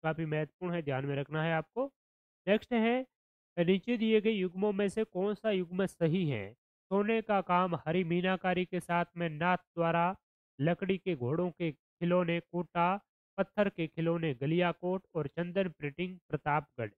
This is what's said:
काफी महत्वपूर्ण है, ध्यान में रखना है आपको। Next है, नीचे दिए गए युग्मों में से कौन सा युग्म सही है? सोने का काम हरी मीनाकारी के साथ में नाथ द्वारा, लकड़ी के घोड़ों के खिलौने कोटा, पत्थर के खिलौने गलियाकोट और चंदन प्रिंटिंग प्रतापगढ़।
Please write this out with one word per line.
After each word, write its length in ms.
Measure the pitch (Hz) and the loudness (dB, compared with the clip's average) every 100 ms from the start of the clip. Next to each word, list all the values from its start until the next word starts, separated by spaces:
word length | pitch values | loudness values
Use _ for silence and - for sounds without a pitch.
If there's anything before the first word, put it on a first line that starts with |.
काफी 220 | 160 160 160 | -2 -4 -2
महत्वपूर्ण 480 | 151 151 _ 180 | -2 -4 _ -6
है, 80 | 175 | -4
ध्यान 240 | 143 131 139 | -2 -2 -2
में 100 | 139 | -4
रखना 280 | 139 156 | -4 -2
है 100 | 160 | 0
आपको। 400 | 160 160 - 277 _ _ _ _ _ - | -2 -4 -6 -8 _ _ _ _ _ 0
Next 260 | 220 - | 0 0
है, 340 | 240 226 247 262 _ _ _ _ - | 0 2 0 -4 _ _ _ _ -2
नीचे 380 | 170 190 - 240 | 2 2 2 0
दिए 240 | 220 220 | 4 4
गए 100 | 220 | 4
युग्मों 420 | 214 185 180 208 | 0 -2 0 0
में 160 | 196 202 | 2 0
से 140 | 220 | 0
कौन 300 | 220 180 196 | -4 -2 -2
सा 180 | 202 220 | -2 0
युग्म 340 | 190 170 180 185 | 0 -2 -2 -2
सही 440 | - 165 180 165 | 0 2 2 2
है? 240 | 120 98 | 0 -6
सोने 680 | 117 _ _ _ 196 208 226 | -12 _ _ _ 0 2 0
का 200 | 220 202 | 2 0
काम 340 | 180 180 185 170 | 4 2 2 0
हरी 280 | - 175 | 0 0
मीनाकारी 600 | 170 175 185 190 185 180 185 | 2 0 2 0 0 0 -2
के 140 | 180 | -4
साथ 260 | - 175 170 170 | 0 0 0 -4
में 120 | 170 | -4
नाथ 280 | 147 175 180 | 0 0 0
द्वारा, 580 | _ - 165 170 170 196 _ _ _ - | _ -2 0 2 0 -2 _ _ _ -2
लकड़ी 360 | 147 175 190 190 | 0 0 -2 -2
के 180 | - 156 | -2 -2
घोड़ों 360 | 120 160 180 | -2 0 -2
के 200 | - 170 | -2 -6
खिलौने 680 | 143 _ _ 175 180 175 170 | -6 _ _ 0 2 2 -2
कोटा, 680 | - 175 170 175 175 196 _ _ _ - | -4 -6 -4 0 0 0 _ _ _ -6
पत्थर 320 | 190 - 202 | -4 0 -2
के 180 | - 160 | 0 -6
खिलौने 460 | - 165 170 160 | -2 -2 0 -2
गलियाकोट 720 | 127 135 170 175 165 180 185 _ 170 | -2 0 2 0 -2 -4 -4 _ -6
और 120 | 143 | -6
चंदन 420 | - 175 180 185 | -6 -4 -2 -2
प्रिंटिंग 500 | 156 147 143 180 185 _ | -4 -8 -6 -8 -8 _
प्रतापगढ़। 600 | 151 - 147 147 - 110 | -6 0 -2 -2 -8 -8